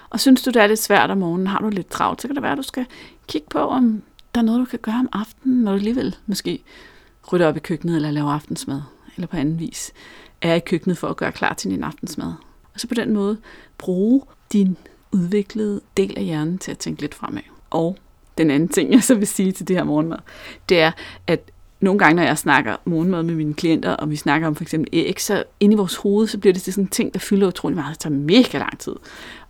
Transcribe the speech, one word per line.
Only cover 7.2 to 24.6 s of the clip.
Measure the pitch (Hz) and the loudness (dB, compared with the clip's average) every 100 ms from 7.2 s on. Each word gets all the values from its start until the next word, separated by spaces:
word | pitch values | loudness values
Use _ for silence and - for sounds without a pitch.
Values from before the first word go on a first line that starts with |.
| - | -2
rydder | 180 160 | 2 2
op | 151 | 0
i | |
køkkenet, | - 160 170 165 | -4 -4 -2 -2
eller | 151 | 0
laver | 147 147 | -2 -2
aftensmad, | 147 - - - 139 139 _ - - | -4 -6 -10 -8 -8 -10 _ -18 -12
eller | 170 | -8
på | 170 | -4
anden | 147 165 | -2 -4
vis | 165 - - - - - - - | -6 -10 -14 -16 -20 -20 -20 -6
er | 165 | 0
i | 165 | 0
køkkenet | - 170 185 175 | 0 -4 -2 -4
for | - | -4
at | 160 | -4
gøre | - | -6
klar | - - | -2 -4
til | - 190 | -2 -6
din | 180 | -4
aftensmad. | 151 - 165 - 165 165 - _ _ | -6 -8 -10 -8 -8 -10 -18 _ _
Og | - | -12
så | 240 | -6
på | |
den | 233 - | -4 0
måde | 208 196 214 - - - - | 0 0 -4 -10 -20 -20 -12
bruge | - 180 214 269 - _ - | -4 0 4 2 0 _ -2
din | 208 190 170 - _ - | 2 2 0 -10 _ -4
udviklede | 190 175 208 202 214 208 202 - - | -2 0 -2 -2 -4 -4 -4 -6 -2
del | 196 - | -2 -2
af | |
hjernen | 190 156 156 180 | -4 -2 -2 -4
til | - | -8
at | - | -10
tænke | 160 156 | -8 -8
lidt | 147 | -8
fremad. | - - - - - - | -8 -10 -10 -14 -20 -6
Og | 165 165 196 _ _ _ - | -2 -2 -4 _ _ _ 0
den | 160 | 2
anden | 143 170 | 4 2
ting, | - - | 2 4
jeg | 220 | 4
så | - | 6
vil | 220 208 | 2 0
sige | - 190 | 0 -2
til | - 185 | -2 -2
det | 180 | -2
her | |
morgenmad, | 147 151 165 - - - - - - | 0 0 -2 -6 -14 -20 -20 -8 2
det | 175 | 4
er, | 160 - - - - | 4 0 -16 -10 -2
at | 160 - - - - | -2 -4 -20 -14 -2
nogle | 196 202 | 2 6
gange, | 254 | 6
når | 175 | 6
jeg | - 151 | 4 2
snakker | 160 147 117 - | 4 2 2 -4
morgenmad | 175 160 180 175 | -2 0 0 0
med | 165 | 0
mine | 160 151 | -2 -2
klienter, | 151 165 160 180 | -2 0 2 0
og | - 156 | -2 -4
vi | 147 | -2
snakker | 147 151 160 | 0 0 0
om | |
for | 151 | -4